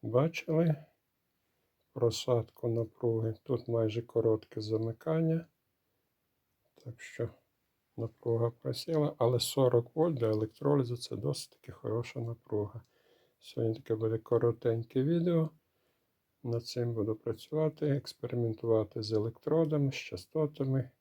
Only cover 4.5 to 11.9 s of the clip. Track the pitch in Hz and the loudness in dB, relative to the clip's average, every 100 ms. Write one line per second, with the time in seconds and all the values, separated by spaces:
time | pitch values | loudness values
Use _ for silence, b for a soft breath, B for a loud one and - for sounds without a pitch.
4.5 | - 107 110 113 117 - 160 160 165 165 | -10 -4 -2 -2 -6 -2 0 2 0 -4
5.5 | _ _ _ _ _ _ _ _ _ _ | _ _ _ _ _ _ _ _ _ _
6.5 | _ _ _ - 120 - - 120 - _ | _ _ _ -18 -16 -18 -6 -6 -6 _
7.5 | _ _ _ _ - 113 - 120 117 117 | _ _ _ _ -8 -8 -6 -2 2 0
8.5 | 120 135 123 - 160 147 - 117 123 - | -2 -8 -6 -2 0 0 2 2 4 0
9.5 | - 127 120 120 - 170 143 113 107 - | 2 4 4 2 0 0 2 2 2 -2
10.5 | - 143 143 120 120 - - 69 - - | -2 2 4 2 -4 -6 -4 -2 -4 -6
11.5 | _ - 101 110 | _ -20 -10 -4